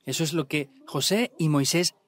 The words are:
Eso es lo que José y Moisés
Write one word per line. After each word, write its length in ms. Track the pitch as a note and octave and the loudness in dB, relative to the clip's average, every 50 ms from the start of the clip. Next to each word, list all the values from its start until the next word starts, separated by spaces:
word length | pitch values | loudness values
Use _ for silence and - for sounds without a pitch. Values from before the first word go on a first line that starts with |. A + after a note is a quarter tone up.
| _ | _
Eso 160 | - C3 - E3 | -6 -4 -2 -2
es 100 | D3+ E3 | 0 0
lo 140 | E3 D3 | -2 -2
que 220 | - - D3+ C#3 - _ - - | -2 -2 -4 -4 -6 _ -18 -14
José 460 | - - D3 C3+ - F#3 A3 B3 - - | -8 -6 -4 0 0 2 0 0 -2 -2
y 120 | - E3+ D#3 | -2 0 2
Moisés 460 | D3 C#3+ C#3 C3+ - E3+ F3+ - - _ _ | 4 4 2 2 2 2 0 0 -2 _ _